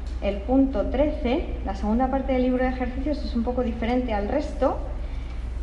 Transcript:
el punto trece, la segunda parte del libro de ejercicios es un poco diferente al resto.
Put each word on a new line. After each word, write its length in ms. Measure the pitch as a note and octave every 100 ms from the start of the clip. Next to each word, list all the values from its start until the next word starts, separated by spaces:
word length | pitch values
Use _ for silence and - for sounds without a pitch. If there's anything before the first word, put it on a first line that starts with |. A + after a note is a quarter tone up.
| - -
el 160 | G3+ G3+
punto 480 | A3 C4+ C4 G#3 F3+
trece, 560 | B3 D4 - A#3+ C#4+ F4+ - G#3
la 80 |
segunda 380 | G3 G#3 A3+ C4
parte 220 | C4+ C4
del 100 | B3+
libro 200 | B3+ B3+
de 60 | B3+
ejercicios 560 | B3+ B3 C4 C#4 C#4+ A3
es 100 | A#3
un 60 |
poco 220 | A#3 B3
diferente 500 | A#3 A3+ A3+ B3 B3
al 140 | G#3 G3+
resto. 500 | C4 - - C4+ - - - - - - - - -